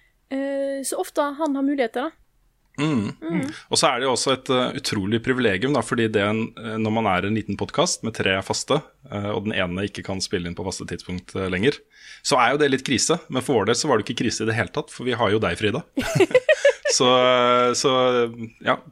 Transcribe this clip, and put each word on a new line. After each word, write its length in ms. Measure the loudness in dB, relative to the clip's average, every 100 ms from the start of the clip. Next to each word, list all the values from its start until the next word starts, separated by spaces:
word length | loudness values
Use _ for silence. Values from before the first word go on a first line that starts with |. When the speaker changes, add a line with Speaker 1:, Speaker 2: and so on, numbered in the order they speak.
| _ _ _
Speaker 1:
eh, 500 | -6 -4 -2 -2 -4
så 160 | -4 -4
ofte 240 | -4 -2 -2 0
han 160 | -2
har 80 | 0
muligheter, 460 | 0 0 -2 -2 -6
da. 20 | -8 _ _ _ _ _ -4
Speaker 2:
Mm. 360 | 0 0 -2 -6
Speaker 1:
Mm. 200 | -4 -4 -4 -8 -4
Speaker 2:
Og 80 | 0
så 80 | 2
er 140 | 2
det 60 | 0
jo 60 | 0
også 160 | 0
et, 140 | -2 0
eh, 300 | 0 0 -4
utrolig 400 | -4 -4 0 0
privilegium, 500 | 0 2 2 2 2
da, 60 | 0
fordi 280 | 0 0 2
det 100 | 2
er 100 | 2
en, 100 | 0 -4 -8
eh, 160 | -8 -2
når 140 | 0
man 140 | 2 2
er 200 | 2 0
en 80 | -2
liten 200 | -4 -6
podcast 460 | -4 0 0 0
med 120 | -6
tre 180 | -4 0 0
faste, 380 | -2 -6 0 -2 -2 _ -10
eh, 160 | -8 -4
og 140 | -4
den 80 | -4
ene 300 | -2 -2 -2 -4
ikke 160 | -6
kan 160 | -8 -6
spille 260 | -4 -4 -4
inn 80 | -6
på 80 | -8
faste 160 | -8
tidspunkt, 520 | -8 -10 -8 -10 -8 -6
eh, 100 | -4
lenger, 300 | 0 0 0 -10 _ -20 -10
så 100 | 0 4
er 80 | 4
jo 60 | 4
det 120 | 2
litt 120 | 2
krise. 360 | 0 0 2 0 -2
Men 120 | -6
for 180 | 0 2
vår 60 | 2
del 100 | 0
så 100 | 2
var 120 | 0
det 100 | 0
ikke 160 | -2
krise 180 | -2 -2
i 40 | -2
det 100 | -2
hele 160 | -2
tatt, 160 | -4 -8
for 140 | -8
vi 80 | -6
har 160 | 0 2
jo 80 | 2
deg, 180 | 0 0
Frida. 280 | -2 -2 -6
<laughs> 200 | -6 -2 2 2 2 0 2 2 2 -2
Så, 120 | 2 4
eh, 640 | 6 6 4 4 4 4
så, 160 | 2 2 2 4 2
eh, 240 | 0 -4 -14 -6
ja, 140 | -2 -2 -4